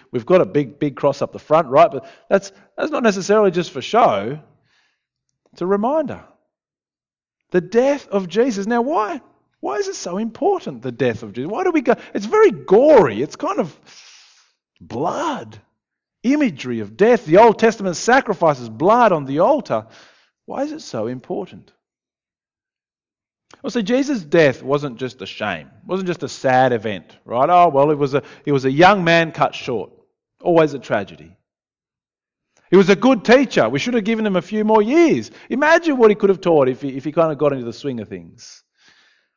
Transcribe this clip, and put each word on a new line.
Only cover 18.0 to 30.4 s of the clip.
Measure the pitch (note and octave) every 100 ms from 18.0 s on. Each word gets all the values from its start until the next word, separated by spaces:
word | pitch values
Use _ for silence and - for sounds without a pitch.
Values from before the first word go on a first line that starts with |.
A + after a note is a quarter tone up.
| - C4 - G3 E3 C3+ A#2+
blood | A2 E3+ A#3 A3+
on | E3
the | C3+ C#3+
altar. | G#3 D4 - A2+ G#2+ - _ _ _ _
Why | - -
is | D4
it | D#4
so | - A#2+ A2
important? | B2+ - F#3+ F#3+ F#2+ _ _ _ _ _ _ _ _ _ _ _ _ _ _ _ _ _ _ _ _
Well, | C4+
see, | A#3+
Jesus' | F#3+ B3 C#4 B3+
death | D3 E3+ D3 B2
wasn't | B2+ C#3+ C#3+ A#2
just | B2+ -
a | G2
shame. | - G#2+ E2+ C#2+
It | _ -
wasn't | F#3+ F#3
just | E3
a | C3+
sad | - C3+ B2+ C3
event, | A#2+ G#2+ F#2+ - _
right? | - A2+ C#3+
"Oh, | F3 F3
well, | C3+ C#3+
it | D3
was | C#3+
a, | C3+ - -
he | -
was | C#3
a | C3
young | C#3 F3+ G3+
man | E3 E3+ E3
cut | C#3+ C#3
short." | - - A#2 F2 _ _ _ _ _